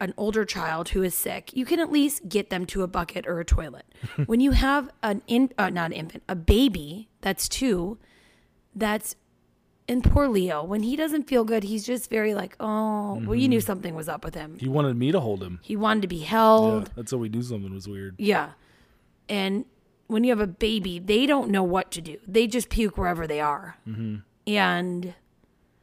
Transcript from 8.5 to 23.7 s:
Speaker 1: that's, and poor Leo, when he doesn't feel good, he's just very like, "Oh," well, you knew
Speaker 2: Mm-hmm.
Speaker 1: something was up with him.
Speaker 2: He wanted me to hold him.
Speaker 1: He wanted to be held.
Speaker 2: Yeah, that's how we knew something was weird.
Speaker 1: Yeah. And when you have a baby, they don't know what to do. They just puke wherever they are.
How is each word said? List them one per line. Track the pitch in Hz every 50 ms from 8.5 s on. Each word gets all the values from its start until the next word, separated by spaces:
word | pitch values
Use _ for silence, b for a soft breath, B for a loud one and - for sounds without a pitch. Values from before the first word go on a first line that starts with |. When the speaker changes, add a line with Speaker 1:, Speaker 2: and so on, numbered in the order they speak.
| b b _ _ -
Speaker 1:
that's, | 202 220 208 208 220 - - - _ _ _ _ _ _ _ _ _ _ _ _ _ - -
and | 247 254 233
poor | - - 294 285 269
Leo, | 220 196 185 185 160 147
when | 156 180 202 220
he | 208 233 269
doesn't | 294 311 311 302 302 -
feel | - 269 240 226
good, | 220 226 220 196
he's | 196 220 214 202
just | 240 254 233 - -
very | 226 220 214 214 208
like, | 202 185 185 - -
"Oh," | 226 220 214 214 220 214 214 208 208 208 196 226 226
well, | 202 220
you | 240 254 254
knew | 240 226
Speaker 2:
Mm-hmm. | 202
Speaker 1:
something | - 196 185 190 175 160
was | 160 156
up | 165 156 -
with | - 160 -
him. | 156 151 156 156 -
Speaker 2:
He | 127 131
wanted | 135 151 147 135 123 120
me | 123 139
to | 165 139
hold | 120 110 101 92
him. | 95 90 87 85
Speaker 1:
He | - - 214
wanted | 202 214 214 220 214
to | 196 180
be | 175 165
held. | 151 160 220 226 226 220 220 220 220 220 220 220 202 -
Speaker 2:
Yeah, | -
that's | 117 117 -
how | 135
we | 123 113 110
knew | 107 117
something | 123 123 120 104 98 95
was | 95 95 90 101
weird. | 101 98 98 98 92 -
Speaker 1:
Yeah. | 208 202 196 165 147 156 - b b b b b b b b b b b b _ _ -
And | 110 101 - - - 220 - _ _ _ _ _ _ _ _ -
when | 220 214 240
you | 254
have | 240 208
a | 208
baby, | 185 170 - 233 214 220 220 - 180 175 175
they | 180 190 208 226 269
don't | 285 294 277 247 226
know | 196 196
what | 190 175 180 240 - -
to | - 170
do. | 156 156 151 - - 190
They | 185 226 240
just | 220 226 247 - -
puke | - 220 220 202 - -
wherever | 190 175 175 165 165
they | 156 151 147
are. | 151 147 143 143 196 170